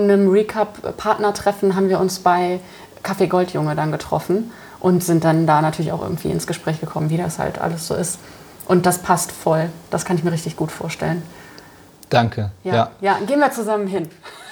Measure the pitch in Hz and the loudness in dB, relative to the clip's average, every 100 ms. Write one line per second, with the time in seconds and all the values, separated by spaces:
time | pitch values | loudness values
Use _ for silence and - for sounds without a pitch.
0 | 202 196 196 196 214 220 208 - - - | 6 6 6 4 2 -2 -4 -4 -8 -4
1 | 214 214 208 202 202 202 196 185 190 180 | -2 0 0 0 -2 2 2 2 2 2
2 | 185 185 180 180 180 180 - - - - | 0 2 2 2 0 -4 -8 -20 -20 -12
3 | - 190 180 180 180 151 151 151 156 156 | -6 0 2 2 0 0 0 0 -2 -4
4 | - 156 - 190 226 - - - 185 180 | -2 -2 0 -2 -2 -10 -20 -2 2 2
5 | 175 165 165 160 160 151 156 156 160 165 | 4 2 4 4 4 4 2 0 -4 -4
6 | 101 156 156 160 - 165 - 156 160 - | -4 -4 -2 -2 -4 -6 -4 -4 -6 -4
7 | 151 165 165 - - - - 165 - - | -2 0 -2 -4 -6 -4 -4 -4 -4 -4
8 | 170 - - - - - - 180 180 180 | -4 -8 -14 -20 -20 -12 0 2 2 0
9 | - 170 - - 175 160 165 160 - 165 | 0 0 -2 -4 0 0 0 -6 -6 -6
10 | - 175 170 165 165 - 156 - 165 - | -2 0 0 -2 -4 -6 -6 -6 -10 -4
11 | 156 170 160 - - - - - - - | -4 -4 -6 -16 -20 -20 -20 -20 -20 -20
12 | - 123 117 113 101 - 185 120 - - | 0 2 2 0 -6 -6 0 0 0 -2
13 | 196 190 202 285 277 254 214 208 196 185 | 0 0 0 2 2 0 -2 -2 -2 -4
14 | 156 - - - - | -4 -10 -20 -20 -10